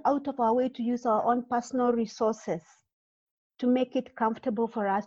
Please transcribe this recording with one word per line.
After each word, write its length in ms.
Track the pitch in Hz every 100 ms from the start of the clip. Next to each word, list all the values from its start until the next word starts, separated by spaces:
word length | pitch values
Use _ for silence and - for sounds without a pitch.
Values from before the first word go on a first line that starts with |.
| 254
out 220 | 285 285
of 120 | 269
our 140 | 226
way 160 | 240 254
to 140 | 254
use 220 | 233 240 247
our 180 | 214 -
own 180 | 247 240
personal 440 | 240 240 262 247
resources 680 | 233 220 - 220 220 - 165 - _ _ _ _ _ _ _ _ -
to 80 | 247
make 280 | 254 247 262
it 200 | 254 -
comfortable 520 | 226 233 269 214 226
for 200 | 226 202
us 180 | 196